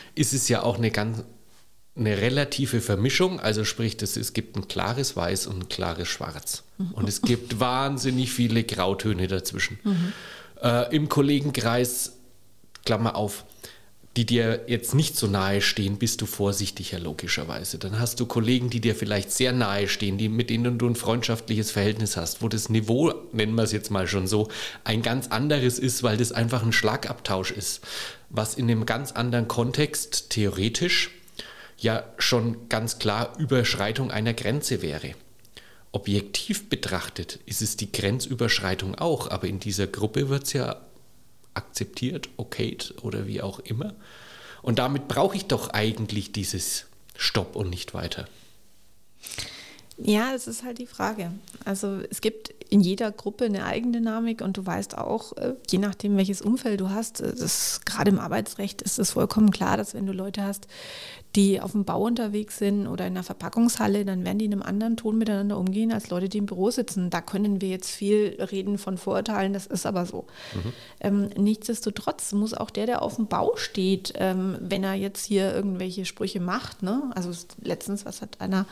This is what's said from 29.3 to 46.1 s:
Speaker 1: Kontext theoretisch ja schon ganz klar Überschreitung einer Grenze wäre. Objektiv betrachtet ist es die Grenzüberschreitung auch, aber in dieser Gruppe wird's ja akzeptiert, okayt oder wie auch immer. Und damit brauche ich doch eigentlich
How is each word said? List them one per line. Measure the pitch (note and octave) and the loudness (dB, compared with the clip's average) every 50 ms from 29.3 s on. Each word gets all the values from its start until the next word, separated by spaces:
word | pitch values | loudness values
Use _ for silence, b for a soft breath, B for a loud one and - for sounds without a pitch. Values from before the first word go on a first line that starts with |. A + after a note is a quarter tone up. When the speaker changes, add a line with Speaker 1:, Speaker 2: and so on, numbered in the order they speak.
| A#2+ A#2+ A2+ A2+ | 2 2 2 2
Speaker 1:
Kontext | - A#2+ A#2 B2+ - D3 D3+ C#3+ - - - - - - - - | 2 0 0 2 2 2 2 2 0 -4 -4 -2 -4 -4 -2 -2
theoretisch | - A2+ G#2 F#2+ F2+ F#2 G2+ A#2 - - F3 F3 - - - - - - - - B B B B B B B B B | 0 2 2 2 2 2 0 0 0 0 2 2 2 2 2 0 -4 -14 -20 -18 B B B B B B B B B
ja | B A2+ A2+ A2 A2+ - - - | B 0 0 0 0 -4 -6 -4
schon | - - - B2+ A#2 A2+ A#2 A2+ - - - | 0 2 4 4 4 2 0 -2 -4 -4 -2
ganz | - A2+ A#2 A2+ - - | -2 0 0 -2 -2 0
klar | - G#2+ G2+ A2+ B2 - - - | 0 2 2 2 0 -2 -4 -2
Überschreitung | D3+ - C3+ B2 A#2 - - - G2 G#2+ A#2 C3+ C3 - | 0 2 4 4 4 4 2 2 0 0 0 0 -2 -2
einer | - G#2+ A2 A#2+ | 0 0 0 0
Grenze | A2+ - - G#2 C3 D3 - - A#2+ F2 | 0 0 0 0 0 0 0 0 -2 -2
wäre. | F2+ D#2 D2 D#2 - C2 - - - - - - - - B B B B B B B B | -2 -2 -4 -4 -6 -8 -10 -12 -18 -20 -20 -20 -20 -20 B B B B B B B B
Objektiv | B G3+ - - - G2+ - - - - - - G3 - - - | B -4 0 2 2 2 0 0 -4 -4 -2 -2 -4 -4 -4 -4
betrachtet | - - - F#2 F#2 F2 - - - - E2+ - - - - | -4 -2 -2 -2 -2 -2 -4 -6 -8 -8 -8 -8 -10 -12 -10
ist | - - - | -6 -4 -2
es | A2 - - | -2 -2 -2
die | - G#2 - | -4 -6 -4
Grenzüberschreitung | - G#2+ G2 G2 B2 B2+ - - B2+ A2+ A#2+ A2 - - G2 F#2 F#2+ - G2 F#2+ - | -2 0 2 2 2 0 0 -2 0 2 2 2 2 2 2 0 0 -2 -2 -4 -2
auch, | - D#3+ E3+ C#3+ - - - | 0 0 0 0 0 -2 -2
aber | F#2 F#2 F#2+ | -4 -2 -2
in | F2+ G2 F#2+ | -2 -2 -2
dieser | - G#2+ F#2+ G2+ G2 F#2+ | -4 -2 0 0 0 0
Gruppe | - G2 G#2 G#2+ - C#3 C#3+ C3+ | 0 0 -2 0 2 0 0 0
wird's | C#3 C#3 - - - | 0 -2 -2 0 -2
ja | C3+ B2 A2+ - - - - - - - - - - - - - - - - - | 0 0 -2 -4 -8 -10 -20 -20 -20 -20 -20 -20 -20 -20 -20 -20 -20 -16 -12 -10
akzeptiert, | - - - - - G2+ - - - B2 B2+ A#2+ - - - - | -10 -8 -6 -6 -6 -6 -6 -6 -4 -4 -4 -4 -4 -8 -10 -10
okayt | - A#2 - - - A#2 A2 - - - - - - | -10 -10 -6 -4 -4 -2 -2 -4 -6 -10 -12 -10 -8
oder | - G#2+ G#2+ G#2+ G2+ | -6 -6 -4 -4 -4
wie | G#2 G#2 - | -4 -4 -4
auch | G2 G2 - - | -4 -6 -8 -8
immer. | - - A2 B2 F#3 G#3 - B B B B B B B B B B B B B | -8 -6 -4 -4 -4 -6 -8 B B B B B B B B B B B B B
Und | B B2 A2+ B2+ | B 0 2 2
damit | B2 C3 C#3+ C#3 - - | 2 2 2 0 -2 0
brauche | A#2 C#3 D3+ - - | 2 4 4 4 2
ich | - - | 0 -2
doch | - B2 A2 - - | 0 0 0 0 -2
eigentlich | - G#2+ G#2+ A2 A2 - G#2+ - | 0 2 2 2 0 -2 -4 -4